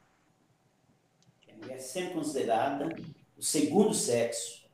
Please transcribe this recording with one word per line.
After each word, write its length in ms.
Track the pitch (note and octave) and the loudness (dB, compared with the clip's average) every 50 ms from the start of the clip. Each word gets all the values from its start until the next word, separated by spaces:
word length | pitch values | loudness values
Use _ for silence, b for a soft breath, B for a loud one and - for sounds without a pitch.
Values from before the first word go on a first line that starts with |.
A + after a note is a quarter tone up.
| _ _ _ _ _ _ _ _ _ _ _ _ _ _ _ _ _ _ _ _ _ _ _ _ _ _ _ _ _ - | _ _ _ _ _ _ _ _ _ _ _ _ _ _ _ _ _ _ _ _ _ _ _ _ _ _ _ _ _ -20
A 40 | A#2 | -20
mulher 200 | A2 - - - | -16 -14 -12 -12
é 40 | - | -12
sempre 340 | - - - F3+ F3+ F3 - | -12 -10 -6 -6 -6 -4 -4
considerada 720 | D#3+ C#3+ - C3+ B2+ - A2+ A2+ A2+ C3 C#3+ C#3+ C#3+ D#3 E3 D#3+ - - - - - _ _ _ | -4 -4 -2 -2 0 0 2 2 2 2 2 0 -2 -4 -4 -6 -8 -10 -14 -16 -18 _ _ _
o 60 | - | -6
segundo 500 | - - - D3+ D3+ - D#3+ G3+ G#3 G#3+ | -4 0 2 2 2 4 6 6 6 6
sexo. 720 | F3 - - B2+ A#2+ A#2+ - - - - - - - - - _ | 4 0 0 2 2 2 2 0 -2 -4 -8 -10 -12 -16 -20 _